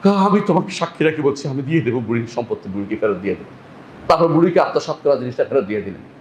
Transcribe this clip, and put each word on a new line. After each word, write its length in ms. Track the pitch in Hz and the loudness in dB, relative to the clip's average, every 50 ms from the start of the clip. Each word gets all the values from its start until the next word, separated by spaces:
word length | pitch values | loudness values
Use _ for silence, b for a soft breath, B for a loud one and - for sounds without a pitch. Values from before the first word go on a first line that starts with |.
| - 196 | 4 4
"আমি 300 | 202 196 190 202 196 208 202 - | 4 4 4 4 4 2 2 2
তোমাকে 240 | 170 165 - - | 2 0 0 -2
সাক্ষী 320 | - - 170 - - - 156 | -4 -6 -6 -6 -2 0 0
রাখি 180 | 156 156 151 | 0 2 2
বলছি, 260 | 147 139 117 - - 151 | 0 0 0 0 -6 -6
আমি 140 | 131 135 | -6 -4
দিয়ে 200 | 139 127 160 165 | -4 0 0 0
দেবো 180 | - 127 117 131 | 0 0 -2 -2
বুড়ির 280 | 117 104 117 117 117 113 | -2 -2 -2 -2 -2 -4
সম্পত্তি, 420 | - 123 120 - 110 104 - 101 | -4 -6 -4 -4 -6 -8 -6 -8
বুড়িকে 260 | 95 101 101 98 107 | -6 -6 -4 -4 -4
ফেরত 220 | 104 - 107 101 90 | -2 0 0 0 0
দিয়ে 180 | 95 98 90 | -2 -4 -4
দেবো।" 140 | - - - - - - - - - - - - - - - | -4 -8 -18 -20 -20 -20 -20 -20 -20 -20 -20 -20 -20 0 0
তারপর 200 | 170 156 170 170 | 2 4 4 4
বুড়িকে 320 | 156 156 170 175 170 185 | 4 4 4 4 4 4
আত্মসাৎ 360 | 151 - - 151 - - 151 - - | 2 2 0 -4 -4 -4 -8 -2 2
করা 120 | 147 143 | 2 2
জিনিসটা 300 | 120 120 123 120 - 139 | 2 0 -6 -2 -4 -4
ফেরত 180 | - - 139 110 | 0 0 0 0
দিয়ে 180 | 95 104 107 | 0 -4 -6
দিলেন। 340 | 92 98 92 - - - - - | -6 -6 -10 -12 -16 -20 -20 -20